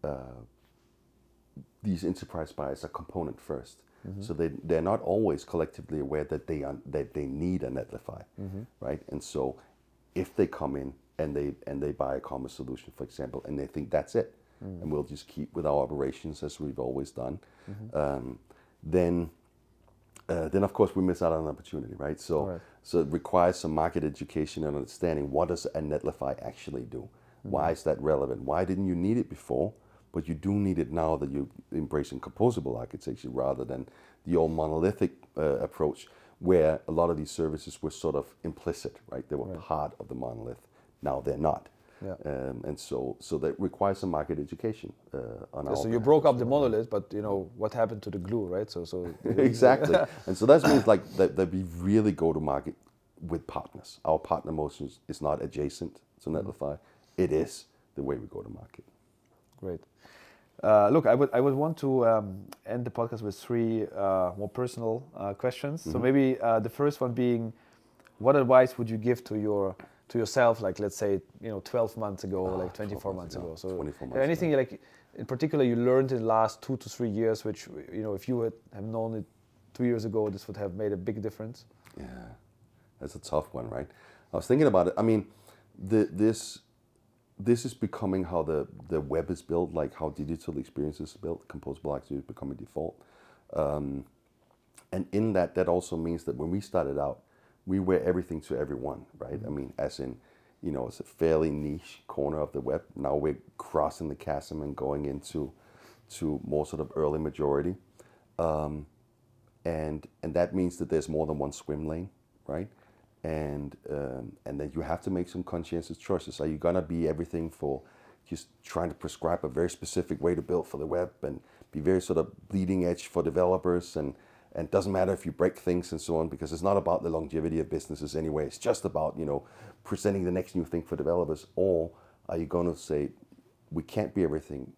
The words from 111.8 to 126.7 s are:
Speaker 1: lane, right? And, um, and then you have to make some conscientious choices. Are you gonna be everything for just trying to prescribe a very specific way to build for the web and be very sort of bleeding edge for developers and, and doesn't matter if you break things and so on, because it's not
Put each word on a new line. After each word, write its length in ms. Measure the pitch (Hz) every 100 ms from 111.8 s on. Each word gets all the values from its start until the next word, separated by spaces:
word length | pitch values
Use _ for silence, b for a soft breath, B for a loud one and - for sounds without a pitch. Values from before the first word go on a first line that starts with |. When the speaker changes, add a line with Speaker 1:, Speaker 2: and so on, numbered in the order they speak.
| 78
Speaker 1:
lane, 220 | 80 92 _ _ _ -
right? 220 | 73 104 _ b b b _
And, 520 | 80 78 73 73 71 - -
um, 440 | 73 69 64 58 57
and 160 | - 71
then 100 | 73
you 80 | 73
have 180 | 73 82
to 100 | -
make 200 | 92 87
some 120 | 92
conscientious 540 | 87 87 80 85 80 80
choices. 460 | - 92 - -
Are 40 | 76
you 120 | 76
gonna 240 | 82 90
be 260 | 80 82 82
everything 400 | 80 85 85 82
for 320 | - 71 67 - b b b _
just 200 | 80 - _
trying 280 | - - 85
to 40 |
prescribe 480 | 71 80 - 82 87
a 60 | 78
very 220 | 62 85
specific 500 | - - - 87 78
way 140 | 85
to 80 | 85
build 260 | 80 87 -
for 80 | 73
the 80 |
web 280 | 73 82 90 -
and 180 | 69 69 - b b
be 80 | -
very 220 | 76 92
sort 160 | - 80
of 120 | 78 - -
bleeding 340 | 98 92 95
edge 220 | 87 87 -
for 160 | 90
developers 720 | 82 76 90 92 90 87 - 80
and, 180 | 73 - b b b -
and 140 | 80
doesn't 220 | 98 95
matter 200 | 95 92
if 140 | 92 87
you 60 |
break 240 | - 90 -
things 340 | - 90 87
and 100 | 80
so 180 | - 82
on, 100 | 80
because 240 | 71 78
it's 100 | 80
not 140 | 92